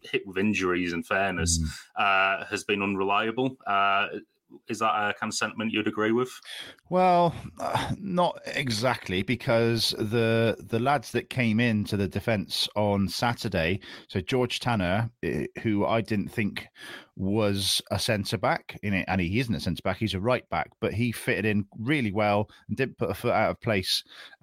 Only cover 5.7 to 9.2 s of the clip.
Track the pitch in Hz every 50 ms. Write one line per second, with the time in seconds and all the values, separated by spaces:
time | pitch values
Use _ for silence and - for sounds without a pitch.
5.7 | 110 107 104 110 104 107 107 110 113 120 127 127 - - - - - - - -
6.7 | - - _ - 175 180 185 185 180 175 175 170 - - - - - - - -
7.7 | - - - - - - 202 196 180 180 175 165 - - - - - - 147 127
8.7 | 110 101 117 131 117 - - - 92 92